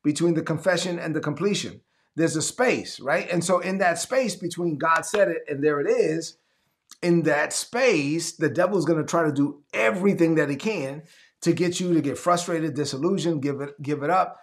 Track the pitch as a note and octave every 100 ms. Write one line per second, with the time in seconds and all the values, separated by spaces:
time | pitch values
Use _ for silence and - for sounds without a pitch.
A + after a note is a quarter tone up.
0 | D3 D3 E3+ D#3+ D#3+ D#3 F#3+ E3+ F3+ E3+
1 | D#3+ D3+ D3+ C3+ G3 G3 G#2+ - _ _
2 | _ - D#3+ D#3 - - B3+ C#3+ - -
3 | B2 E3+ - F3 E3+ F3+ F3 F#3+ F#3+ F#3
4 | - C4 A#3+ F#3+ E3+ E3+ F3 C#3+ D#3+ E4
5 | - G#3 F#3 E3 - C#3 D3+ D3 D#3+ B3
6 | F3 D#3+ D#3+ - _ _ _ _ _ -
7 | F3 E3+ D#3 D3 D#3 - - A#3 C4 F3
8 | C#3+ D#3+ D#3+ - D#3+ D#3+ F#3 G3+ D3+ D#3+
9 | D3+ E3+ D#3+ C#3 C#3+ - _ G3+ A3+ G3+
10 | G3 E3 E3 D#3 C#3+ C#3+ G#3+ G3+ C3+ D3
11 | - - _ _ E3+ C#3+ F3 F3 F3+ E3
12 | C#3 - F3 F3 F3 E3 D#3+ C#3+ C#3 C3+
13 | E3 F#3+ D#3+ D#3 C#3+ C3 C#3+ - C#3 D3
14 | C#3+ F#3 - -